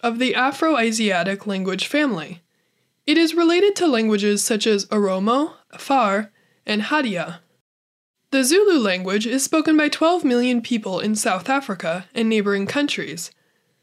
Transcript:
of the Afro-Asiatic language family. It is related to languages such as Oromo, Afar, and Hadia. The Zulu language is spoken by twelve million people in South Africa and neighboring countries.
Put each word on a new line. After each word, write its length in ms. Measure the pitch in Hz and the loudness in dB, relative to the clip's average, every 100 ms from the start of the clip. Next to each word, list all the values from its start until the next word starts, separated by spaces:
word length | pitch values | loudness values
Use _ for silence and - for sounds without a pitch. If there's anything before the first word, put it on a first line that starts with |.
of 160 | 233 233 | -2 0
the 160 | 254 233 | 0 0
Afro-Asiatic 1120 | 262 - 320 285 226 220 214 180 180 202 208 | 0 0 0 2 0 0 0 0 -2 -4 -4
language 400 | 196 190 185 - | -4 -2 -4 -2
family. 540 | 294 294 180 151 175 _ _ _ _ _ _ - | 0 0 -2 -8 -14 _ _ _ _ _ _ 0
It 100 | 320 | 2
is 180 | 330 | 2
related 400 | 320 330 349 403 403 | 2 2 2 0 0
to 120 | 349 | 0
languages 560 | 233 220 214 208 208 | 2 2 0 0 0
such 220 | - 214 226 | 0 0 0
as 160 | 202 196 | 0 0
Oromo, 680 | 214 202 190 202 254 320 - _ | -2 0 0 0 0 0 -6 _
Afar, 600 | - - 269 214 196 214 _ _ _ | -10 0 2 2 0 -4 _ _ _
and 180 | - 208 | -4 -4
Hadia. 560 | 208 302 254 175 160 170 _ _ _ _ _ _ _ _ _ | 0 0 0 -4 -6 -12 _ _ _ _ _ _ _ _ _
The 140 | 269 | 0
Zulu 340 | 254 359 415 320 | 2 4 4 4
language 480 | 208 185 185 208 226 | 2 0 -2 -2 -2
is 160 | 262 | -2
spoken 340 | - 320 311 311 | 0 0 2 2
by 120 | 294 | 2
twelve 340 | - 320 359 | 2 2 2
million 380 | 320 240 247 240 | 2 2 2 0
people 400 | 233 233 208 180 | -2 -4 -2 -4
in 160 | 214 214 | -2 -2
South 320 | 233 185 180 | 0 -2 -2
Africa 580 | 277 277 190 170 175 185 | -2 -2 -6 -6 -6 -6
and 140 | - 226 | -4 0
neighboring 380 | 220 202 196 196 | 0 0 -2 -2
countries. 680 | 285 294 - 156 165 - _ _ _ _ _ | -2 -2 -4 -8 -10 -12 _ _ _ _ _